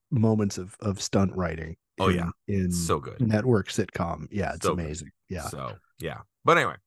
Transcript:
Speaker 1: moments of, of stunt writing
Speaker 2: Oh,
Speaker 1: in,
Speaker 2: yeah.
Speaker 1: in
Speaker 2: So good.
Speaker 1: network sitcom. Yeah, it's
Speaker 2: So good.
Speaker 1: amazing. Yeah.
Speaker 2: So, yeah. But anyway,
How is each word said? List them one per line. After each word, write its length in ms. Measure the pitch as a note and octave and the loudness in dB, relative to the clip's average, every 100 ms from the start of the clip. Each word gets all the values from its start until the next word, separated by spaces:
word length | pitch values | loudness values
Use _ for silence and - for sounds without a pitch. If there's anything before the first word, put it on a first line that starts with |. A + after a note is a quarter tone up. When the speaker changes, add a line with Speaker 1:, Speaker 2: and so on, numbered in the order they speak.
| - | -4
Speaker 1:
moments 460 | B2+ A2 A2 G#2 G2 | 2 4 4 2 -2
of, 180 | F#2 - | -10 -6
of 220 | G#2+ F#2+ | -4 -4
stunt 340 | - G2+ F#2+ F#2 | 0 2 2 2
writing 400 | F2 E2 D#2+ E2+ _ - | -4 -4 -8 -12 _ 0
Speaker 2:
Oh, 80 | F#2+ | 2
Speaker 1:
in, 80 | F2+ | 2
Speaker 2:
yeah. 140 | F2 - - | 0 -8 -4
Speaker 1:
in 240 | G2 F#2 | -2 0
Speaker 2:
So 260 | F2 E2+ D2+ | 0 0 -2
good. 200 | B1 - | -2 -2
Speaker 1:
network 480 | A#2 G#2+ B2 A2 F#2+ | 2 2 4 4 2
sitcom. 600 | - G2 - F2 D#2+ D2+ | -2 -2 -2 -4 -4 -6
Yeah, 220 | G2+ F2 | -4 -4
it's 100 | E2 F#2+ | -2 -2
Speaker 2:
So 80 | F2 | -2
good. 100 | D#2+ | -2
Speaker 1:
amazing. 260 | E2 D2 - - | -6 -12 -18 -10
Yeah. 220 | F#2 D2 | -8 -8
Speaker 2:
So, 260 | D2 B1+ G#1+ _ - | -8 -8 -10 _ -10
yeah. 200 | D#2+ B1 - _ C3+ | -8 -8 -14 _ 2
But 120 | E3+ | 4
anyway, 180 | A2+ C#2+ | 2 -4